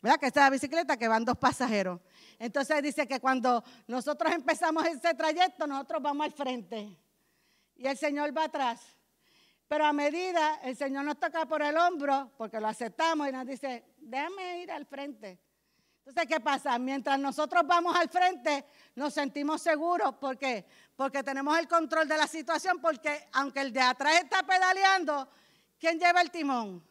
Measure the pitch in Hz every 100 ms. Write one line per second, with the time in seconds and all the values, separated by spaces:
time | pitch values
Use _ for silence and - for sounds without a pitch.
0 | 214 302 269 285 277 269 277 311 277 269
1 | 226 220 233 247 262 262 247 214 185 175
2 | _ _ - _ 233 285 277 311 285 294
3 | 262 262 269 262 247 240 - - - 247
4 | 262 294 320 339 277 311 339 320 330 302
5 | 339 330 320 320 370 370 302 277 277 320
6 | 285 285 302 302 269 254 185 226 208 180
7 | _ _ _ _ _ _ _ _ 254 277
8 | 302 285 294 294 311 311 254 233 - _
9 | _ _ _ _ _ _ _ 302 302 294
10 | 285 311 370 349 302 302 262 254 277 269
11 | 285 294 339 339 320 311 294 311 349 349
12 | 285 269 269 _ 220 220 214 214 226 -
13 | 330 320 285 262 254 269 277 240 _ _
14 | 294 262 302 392 370 349 349 320 285 277
15 | 277 226 208 180 _ _ _ _ _ _
16 | - 269 320 311 311 277 285 240 254 269
17 | 269 277 277 - 302 349 302 339 349 339
18 | 339 359 359 370 339 285 277 _ - -
19 | 285 302 277 285 285 311 - 247 330 349
20 | 294 - 269 262 269 233 180 - _ _
21 | 269 277 269 269 277 320 330 339 320 320
22 | 311 311 302 320 294 320 370 349 311 311
23 | 302 294 - 262 277 269 269 240 254 254
24 | 285 330 311 381 320 370 370 370 381 381
25 | 320 294 262 _ _ _ _ _ 330 330
26 | 349 349 349 339 285 254 214 180 _